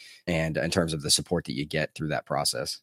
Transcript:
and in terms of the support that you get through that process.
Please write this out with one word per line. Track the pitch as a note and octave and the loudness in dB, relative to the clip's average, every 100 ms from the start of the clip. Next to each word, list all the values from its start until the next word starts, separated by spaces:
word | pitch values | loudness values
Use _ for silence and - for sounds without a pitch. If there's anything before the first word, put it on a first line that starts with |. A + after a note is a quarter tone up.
| - - - | -18 -10 -2
and | E2 D#2+ D#2+ | 0 2 0
in | D#2+ | 0
terms | F2 E2+ | 2 2
of | D#2 | 2
the | D2 | 2
support | - D2 F2 - | 2 2 -2 0
that | |
you | A#1+ D2 | -4 -2
get | D#2 D2+ | 0 -2
through | - D#2 | -2 -2
that | C#2+ - | -2 -2
process. | C#2+ C#2+ B1 D2 - | 0 0 0 -4 -6